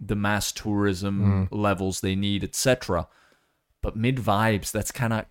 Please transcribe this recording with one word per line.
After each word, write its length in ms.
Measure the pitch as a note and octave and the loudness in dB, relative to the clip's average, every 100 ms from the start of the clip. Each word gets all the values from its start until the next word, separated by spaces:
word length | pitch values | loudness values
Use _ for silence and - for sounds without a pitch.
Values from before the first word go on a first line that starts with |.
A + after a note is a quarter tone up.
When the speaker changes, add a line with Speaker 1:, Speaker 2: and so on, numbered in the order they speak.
Speaker 1:
the 140 | G2+ G#2+ | -4 -2
mass 360 | G#2 G#2 - | 2 0 -2
tourism 960 | - G#2+ G2+ G2+ F#2 G2 G2 G2+ G2 F#2+ | -6 -2 2 2 0 -2 2 4 4 0
Speaker 2:
Mm. 60 | G#2 | 0
Speaker 1:
levels 440 | G#2 F#2+ F#2+ F#2 | 0 2 0 -2
they 140 | G2+ F#2+ | -2 0
need, 280 | G2+ G2+ | 0 -2
et 100 | - - | -2 -2
cetera. 520 | C3+ B2+ - F2 D#2 _ _ _ _ _ _ _ | 2 0 0 -2 -2 _ _ _ _ _ _ _
But 140 | - G#2+ | -8 -2
mid 220 | A#2 C3 | 0 0
vibes, 540 | G#2+ G2+ A2+ G#2 - | 2 2 4 2 0
that's 180 | G#2+ G2+ | -4 -4
kinda, 340 | - A#2+ A2 - | -4 -2 -2 -4